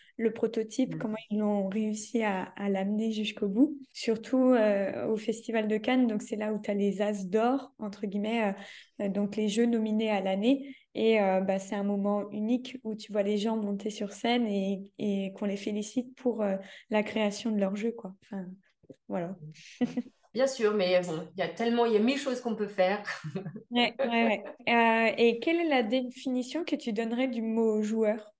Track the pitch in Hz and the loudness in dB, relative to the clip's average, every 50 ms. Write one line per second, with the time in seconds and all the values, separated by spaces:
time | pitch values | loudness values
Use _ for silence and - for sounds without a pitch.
0 | _ _ _ - 226 220 220 - - 214 220 226 220 220 - - 262 165 160 160 | _ _ _ -2 -2 0 0 0 -2 -2 0 -2 -4 -4 -2 -2 -2 -2 -2 -4
1 | - 214 214 220 - - 208 214 208 208 208 202 196 190 190 220 214 214 214 214 | -4 -4 -6 -6 -6 -4 -2 0 2 2 2 0 0 -2 -2 -2 -2 -2 -2 -6
2 | - - - 233 220 208 196 185 185 - - - 202 202 196 190 190 196 214 214 | -6 -2 -2 0 0 2 0 -2 -4 -6 -8 -4 -2 0 0 0 0 0 0 0
3 | 226 226 220 214 214 214 - - 214 202 190 226 285 302 - - - _ - - | 0 0 -2 -2 -4 -4 -4 -2 -2 0 4 4 4 4 2 -6 -14 _ -12 -6
4 | - 233 226 220 220 - 262 262 254 254 254 233 214 214 202 196 196 - - - | -2 -2 -2 -2 -2 -2 2 4 6 6 6 6 6 4 4 2 0 -2 -4 -4
5 | - 214 220 220 220 - 220 226 - - 226 226 214 214 214 214 214 - 254 254 | -2 -2 -2 -2 -2 -4 -4 -4 -4 -4 -2 0 0 0 0 0 0 2 2 4
6 | 247 226 214 208 - - 226 208 214 214 214 208 214 - 202 202 202 202 190 190 | 4 2 2 -2 -4 -4 -4 -4 -2 -2 -4 -4 -2 -2 0 2 2 2 2 0
7 | 208 208 214 202 190 180 185 220 226 247 269 277 269 - _ - 220 208 196 - | 0 -2 -2 -4 -4 0 0 2 2 4 2 0 -2 -8 _ -12 -12 -10 -8 -6
8 | 226 202 180 208 202 214 233 233 220 202 196 196 196 - - - - _ _ - | -8 -4 -4 -2 -2 0 0 0 0 0 -2 -4 -10 -16 -18 -20 -20 _ _ -4
9 | 208 202 180 202 202 202 208 220 214 208 196 226 240 233 233 226 220 220 214 214 | -4 -2 0 0 0 0 0 0 0 0 2 2 2 4 2 2 0 0 0 0
10 | 220 220 208 196 185 190 190 196 208 240 277 277 277 277 262 - _ _ - - | 2 2 0 0 0 0 0 2 4 2 2 2 0 -10 -16 -18 _ _ -4 0
11 | 220 226 220 214 202 190 190 190 190 190 190 196 190 - 214 202 202 202 202 202 | 4 4 4 6 4 4 4 2 2 2 0 -2 -2 -4 -4 -2 -2 -2 -2 0
12 | 196 202 208 208 196 208 208 214 214 220 247 247 254 - - 254 - 220 214 214 | 0 0 0 0 -2 -4 -6 -4 -2 0 0 0 -2 -6 -14 -10 -8 -8 -8 -8
13 | - - 202 208 196 202 214 202 202 226 220 220 208 202 202 202 - 220 208 - | -8 -4 -2 0 0 2 2 0 0 0 0 0 -2 -2 -4 -2 -4 -6 -6 -6
14 | 214 196 - - - 233 240 247 240 214 202 196 190 196 202 190 196 - _ - | -8 -8 -8 -4 0 0 2 2 2 0 0 0 0 0 -2 -4 -6 -12 _ -4
15 | 214 208 196 196 196 190 190 - 208 202 196 196 196 214 208 208 208 - - 262 | -2 -2 0 -2 -2 -4 -6 -4 -4 -2 -2 -2 -4 -4 -2 -4 -4 -4 -4 -6
16 | 247 - - - - 247 214 214 208 202 190 190 190 - - - - - 220 214 | -6 -6 -8 -4 -2 -2 0 0 0 0 0 -2 -6 -10 -18 -18 -8 -2 0 0
17 | 208 208 - 220 214 208 202 - - 226 214 202 196 190 202 202 214 233 226 233 | 0 0 0 0 0 0 -2 -2 -4 -2 0 2 0 0 0 -2 -2 -4 -4 -4
18 | - 190 190 _ _ - 208 196 185 185 185 196 _ _ _ _ _ - - _ | -10 -14 -14 _ _ -12 -10 -10 -10 -10 -14 -18 _ _ _ _ _ -20 -20 _
19 | _ - 202 185 170 175 196 180 151 156 156 - - - - - 247 240 - 262 | _ -6 -4 -4 -4 -4 -8 -10 -14 -16 -18 -18 -20 -14 -4 -4 -4 -2 -2 -6
20 | - - _ _ _ _ - 220 262 269 - - 226 208 208 208 185 180 180 180 | -8 -8 _ _ _ _ -2 0 0 0 2 2 0 2 2 2 2 4 4 2
21 | 175 175 160 160 175 - - 190 170 165 - - 226 233 233 240 233 233 220 208 | 2 2 -4 -6 -6 -8 -4 -4 -4 -4 -2 -2 0 2 4 4 4 4 4 4
22 | 220 247 285 277 277 277 247 247 - 233 214 208 208 196 - - 185 185 202 202 | 4 4 2 2 0 -2 -4 -2 -2 -4 -2 -2 -4 -4 2 2 4 4 2 0
23 | 202 - - - - 156 131 190 190 160 - 214 - - 233 240 240 - - - | -2 -8 -10 -8 -10 -8 -8 -8 -8 -8 -12 -12 -10 -2 2 2 2 2 2 0
24 | 277 233 233 233 233 226 208 - - - - - 240 233 233 233 233 226 226 226 | 0 2 2 4 4 4 2 0 -4 -10 -14 -6 0 2 4 6 6 6 6 4
25 | 226 220 - - 233 233 226 233 - 330 330 339 339 320 285 254 226 208 247 262 | 4 2 4 4 4 4 4 4 0 0 2 2 2 2 2 2 2 2 0 0
26 | 262 247 - - - 269 254 254 247 254 - 311 339 - 302 294 - 240 208 220 | 0 -2 -8 -8 -4 -2 -2 -2 -2 -4 -4 -6 -4 -2 -4 -4 -2 -4 -2 -2
27 | 226 226 240 233 262 262 233 226 220 220 220 226 226 220 214 214 214 214 226 220 | -2 -2 0 0 0 -2 -2 -2 -2 -2 0 2 2 2 2 2 0 0 0 2
28 | 220 208 220 220 - - _ | 2 2 0 -2 -4 -16 _